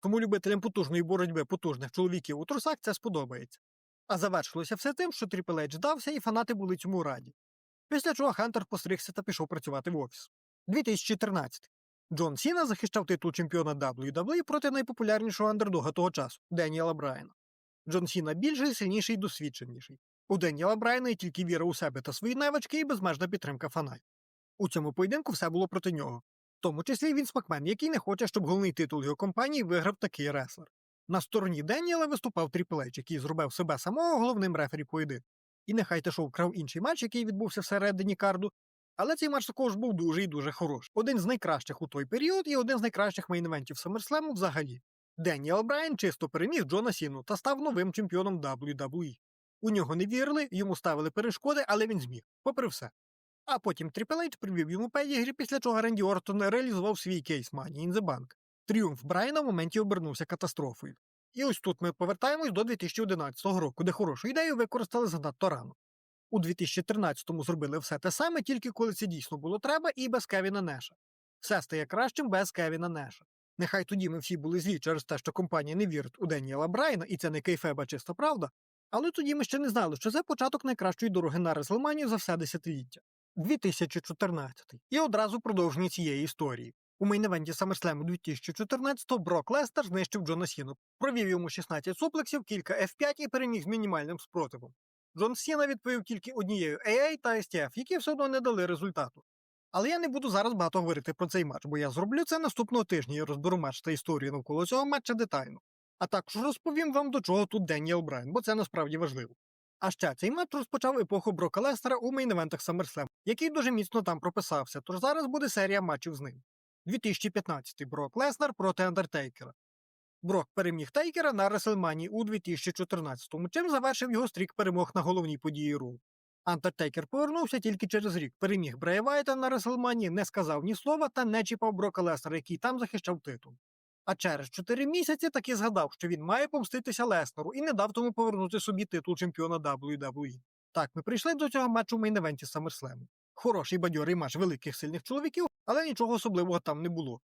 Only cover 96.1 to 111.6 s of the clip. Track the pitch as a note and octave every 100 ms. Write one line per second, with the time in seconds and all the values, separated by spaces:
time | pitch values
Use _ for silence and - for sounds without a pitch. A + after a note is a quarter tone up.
96.1 | A3 A#3 B3+ F#3+ G#3 E3 D3 G#3+ A#3 C#4+
97.1 | D#4 A#3+ A3+ G3 F3 C#3 A3 B3+ F#4 C4+
98.1 | D4 C#4 C4 B3+ A3+ F3+ E3+ F#3+ F3 C3
99.1 | - _ _ _ _ _ F3+ A3+ E4+ E4+
100.1 | C4+ C4 G3 A3 A3+ E3+ F#3+ E3+ D3+ C#3+
101.1 | - F3 F#3+ D#3 C3 D3 D3 C#3+ C3+ G3+
102.1 | C#4 E4+ D#4+ D#4+ - A3+ A#3+ G#3 E3+ B2+
103.1 | D3 D3+ C#3+ D#3+ F3+ D3 A#2+ - D3+ -
104.1 | D3+ C#3 C#3+ B2+ D3 F3 B3+ C#4 C#4+ -
105.1 | A#3 A3+ - E3+ G#3+ _ _ _ _ F3+
106.1 | G3 - G#3 C4 C#4+ - D4+ D#4+ C#4 C#4+
107.1 | C4 F3+ F#3+ G3+ G#3+ F3 D3+ D#3 E3+ D#3+
108.1 | C3+ B2 G3+ A3 A3 G3+ F3 D3 D#3 E3
109.1 | C3 A#2 - _ _ _ _ F#3 F3+ E3+
110.1 | C3 F#3+ D#4 F4+ C#4+ B3 C#4 B3+ C4+ G#3
111.1 | G3 G#3+ F3+ F3 -